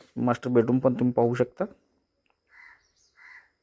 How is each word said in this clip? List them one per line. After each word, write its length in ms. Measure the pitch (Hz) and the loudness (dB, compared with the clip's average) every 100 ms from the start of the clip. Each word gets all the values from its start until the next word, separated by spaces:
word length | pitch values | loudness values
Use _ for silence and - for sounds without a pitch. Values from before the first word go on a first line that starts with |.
| - - | -14 -4
मास्टर 340 | 120 120 123 | -2 -2 0
बेडरूम 280 | 123 113 127 | 2 2 2
पण 160 | 131 | 0
तुम्ही 180 | 123 127 | 0 -2
पाहू 220 | 123 117 | 0 0
शकता. 300 | 120 123 - 202 - _ _ _ _ _ _ _ - - - _ _ _ _ - - _ _ | 0 -4 -6 -10 -12 _ _ _ _ _ _ _ -20 -20 -20 _ _ _ _ -20 -20 _ _